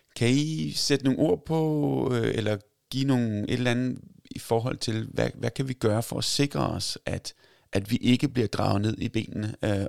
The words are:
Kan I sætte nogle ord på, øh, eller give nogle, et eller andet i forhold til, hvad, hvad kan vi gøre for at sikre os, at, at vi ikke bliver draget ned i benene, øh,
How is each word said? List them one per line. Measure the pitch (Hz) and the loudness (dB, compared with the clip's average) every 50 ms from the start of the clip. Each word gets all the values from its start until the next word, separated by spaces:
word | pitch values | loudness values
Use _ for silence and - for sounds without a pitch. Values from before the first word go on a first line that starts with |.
| _ _ - | _ _ -4
Kan | - 117 117 | 0 2 4
I | 127 143 147 156 156 156 156 147 - | 4 4 2 0 -2 -4 -4 -4 -2
sætte | - - - 143 139 - | -2 0 2 2 2 4
nogle | 139 127 - | 2 2 4
ord | 147 165 180 156 - | 4 2 2 0 0
på, | - 160 160 156 156 151 147 143 139 135 131 127 135 127 | -2 0 0 2 2 2 2 0 2 2 2 2 2 0
øh, | 117 113 110 - | 2 0 0 0
eller | 113 107 107 107 101 - _ _ _ _ - | 0 0 0 -2 -2 -6 _ _ _ _ -6
give | - 131 135 | -4 -2 2
nogle, | 139 131 123 120 113 104 104 | 2 2 2 2 0 0 -2
et | 104 - | -2 -2
eller | 123 123 123 123 | -2 0 0 0
andet | 117 123 127 127 123 - - - - - _ - | 2 2 0 -2 -4 -6 -10 -16 -20 -20 _ -14
i | - - | -14 -10
forhold | - - 117 117 110 123 - | -2 0 0 0 0 -2 -4
til, | - - - 110 110 113 - | -4 -4 -2 -2 -2 -4 -4
hvad, | - - 117 117 - | -2 0 0 0 -2
hvad | - - 117 | -4 -6 -4
kan | - - 135 131 | -2 -2 -4 -4
vi | |
gøre | 127 - - 110 104 113 | -4 0 0 2 2 2
for | 117 - - - | 0 -2 -4 -4
at | - | -2
sikre | - - - 143 143 - - 127 | 0 2 2 0 0 0 -2 -2
os, | - - 90 92 - - - - | 0 -2 -2 -4 -6 -6 -6 -6
at, | - 95 95 - - - _ _ _ _ _ _ - | -6 -6 -6 -8 -10 -16 _ _ _ _ _ _ -2
at | - 101 101 107 | -2 -2 0 0
vi | 117 | -2
ikke | - - 120 123 120 147 139 | 2 4 4 4 4 4 0
bliver | 120 123 113 101 | 0 0 -2 0
draget | - - 101 101 101 98 | 0 0 2 2 2 2
ned | 104 110 - - | 2 0 -2 -2
i | - 117 | -4 -2
benene, | - 110 - - - - 107 104 - - - | -2 -4 -4 -4 -6 -6 -6 -6 -6 -4 -2
øh, | 110 101 98 98 | 0 0 0 -2